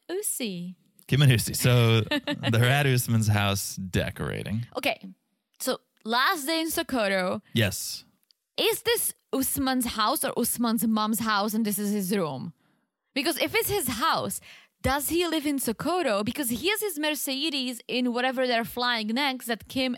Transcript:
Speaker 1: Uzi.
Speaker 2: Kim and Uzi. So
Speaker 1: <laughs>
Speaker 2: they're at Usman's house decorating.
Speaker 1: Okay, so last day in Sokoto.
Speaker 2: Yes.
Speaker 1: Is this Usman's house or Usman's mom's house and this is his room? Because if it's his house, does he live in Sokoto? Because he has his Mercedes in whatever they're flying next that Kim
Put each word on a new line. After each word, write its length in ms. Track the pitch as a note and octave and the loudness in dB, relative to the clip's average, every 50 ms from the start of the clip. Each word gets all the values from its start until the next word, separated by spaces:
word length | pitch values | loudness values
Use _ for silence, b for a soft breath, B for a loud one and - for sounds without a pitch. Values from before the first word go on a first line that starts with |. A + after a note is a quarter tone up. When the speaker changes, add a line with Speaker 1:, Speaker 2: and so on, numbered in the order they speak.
| _ - | _ -8
Speaker 1:
Uzi. 680 | E4+ F#4+ G#4 - - - C4 G#3+ F#3 F3 F3 F3+ F#3 _ _ _ _ _ - - | -6 -4 -4 -4 -4 -4 -4 -6 -6 -6 -8 -10 -12 _ _ _ _ _ -4 0
Speaker 2:
Kim 140 | - C3 D3+ | 4 6 6
and 100 | C3+ B2+ | 6 6
Uzi. 240 | G#2+ - - - | 4 2 -2 -2
So 460 | - - B2+ B2 B2 A#2 A2+ A2+ A2+ A2 | 0 2 4 6 6 6 6 6 4 2
Speaker 1:
<laughs> 480 | - D4+ C#4+ - - D4 - - - | 2 -2 -4 -2 -4 -6 -4 0 2
Speaker 2:
they're 140 | A2+ A2+ A#2+ B2 | 4 4 4 4
at 160 | C3+ C#3+ D3 | 4 4 4
Usman's 400 | C#3 C3 B2 A#2+ - A2+ A2+ A2 G#2 | 2 2 2 2 2 2 2 4 4
house 460 | G#2 G#2 G2+ G2+ G2 G2 - - - | 4 4 4 2 2 0 -2 -6 -8
decorating. 920 | - F#2+ F#2 - G2 D2+ - - - E2 C2+ G1+ G1+ - - G2 A2+ A#2+ - - | -8 -8 -2 -2 0 -2 -2 -4 -6 -6 -4 -4 -6 -6 -4 -4 -6 -6 -6 -8
Speaker 1:
Okay, 240 | - - - - - - - F#3 _ _ _ _ _ _ _ _ - | -4 -2 -2 -4 -4 -8 -18 -20 _ _ _ _ _ _ _ _ -8
so 220 | - C4 B3 - _ _ _ _ - | -4 -4 -4 -4 _ _ _ _ -6
last 420 | G#3+ A3+ B3 C4 E4 G4 E4 C4+ | -2 0 2 4 2 2 0 0
day 140 | C#4 E4 D#4+ | -2 0 0
in 100 | D#4+ E4 | 0 -2
Sokoto. 680 | D4+ - D#4+ - C4+ B3 G#3+ G3 G3 F#3+ F#3 F#3 G#3 A3 b b b | -2 -2 -2 -2 0 0 2 2 2 2 0 0 -2 -4 b b b
Speaker 2:
Yes. 520 | A#2 A2 F#2+ F#2 - - - - - - _ _ _ _ _ _ _ _ _ - | 0 0 2 0 -4 -8 -8 -10 -12 -14 _ _ _ _ _ _ _ _ _ -6
Speaker 1:
Is 260 | - D#4+ G#4+ A4 - - | -2 0 0 0 0 0
this 320 | A4+ A#4+ - - - - _ _ - - | 0 0 0 0 -2 -4 _ _ -4 -2
Usman's 540 | C4+ C4 - - C#4+ C#4 C4 C4 B3+ A#3 A#3 - | -2 0 0 0 -2 0 0 0 0 0 -2 0
house 260 | A3+ G#3+ A3 C#4 D#4 - | 0 2 2 2 0 -2
or 80 | B3+ - - | -2 -2 0
Usman's 480 | A#3+ A#3 - - A#3+ A#3 A3 A#3 - | 0 0 0 0 0 2 2 2 2
mom's 340 | A3+ A3 G#3+ G#3+ G#3+ A3+ - | 2 2 2 2 0 0 -2
house 320 | A3+ A3 G#3+ G3+ G3+ G#3+ G3+ | 0 0 2 2 2 2 0
and 100 | G#3+ A3+ | 0 0
this 160 | G#3 G3+ G3+ | 0 0 -2
is 100 | G#3 G3+ | -2 0
his 260 | G#3 G#3 G3 F3 G#3+ | 0 0 0 0 0
room? 360 | G3+ F3 D3+ C3+ B2+ - E3+ - _ _ _ _ _ _ _ _ _ _ _ - | 0 0 -2 -4 -6 -8 -10 -12 _ _ _ _ _ _ _ _ _ _ _ -4
Because 220 | C4+ C#4 E4 D#4 | -2 -2 0 0
if 180 | B3 - D#4 - | 0 -2 0 0
it's 140 | A4 A4+ - | 0 0 0
his 200 | G4+ G#4 D4+ A#3+ | 0 -2 -2 -2
house, 520 | B3 G3+ C#4+ E4 C4+ E3+ A2 - - - B B B B B B B _ | -2 0 0 0 0 0 -2 -4 -6 -8 B B B B B B B _
does 300 | - B3+ C4 D4 C#4+ - | -2 0 0 0 0 0
he 160 | D4+ E4+ F4+ E4+ | 0 0 0 2
live 160 | D#4 D#4+ C4+ | 0 0 0
in 140 | D4+ C#4+ C4+ | 0 -2 0
Sokoto? 680 | - B3 A3 - - C#4 F4 F#4 E4+ C4 G#3 G3 G#3+ | -2 -2 -4 -2 -2 -2 0 0 0 0 0 0 0
Because 240 | A3 A#3 - D4 A#3 | -2 -4 -4 -2 -2
he 220 | A#3+ G#3 B3 F#4 | -2 -2 0 -2
has 100 | G#4+ G#4+ | -2 0
his 180 | G#4+ G#4 E4 D4 | -2 -4 -4 -2
Mercedes 840 | D4+ D4+ D4+ D4 - D4 C4 C4+ C#4+ E4 C#4+ C#4+ B3+ B3+ B3+ A3+ - | -2 -2 -2 -2 -2 -4 -4 -2 -2 -2 -2 -2 -4 -4 -6 -8 -8
in 280 | - - B3 B3 B3 A3+ | -4 -2 0 0 0 0
whatever 320 | B3 B3 C4 B3+ B3+ C4 | 0 0 0 0 0 0
they're 180 | B3 A#3+ A3+ A#3 | 2 2 0 0
flying 440 | E3+ - A#3+ B3 B3 A#3+ A3+ G#3+ G#3+ | -2 -4 -2 0 0 0 0 -2 -2
next 380 | A3+ B3+ D4 C#4 C4 B3 - A#3 | -2 0 0 0 -2 -2 -4 -6
that 200 | A#3 G#3 - - | -6 -6 -6 -6
Kim 260 | - C4 C4 C4 A#3+ | -4 -2 -2 -2 -2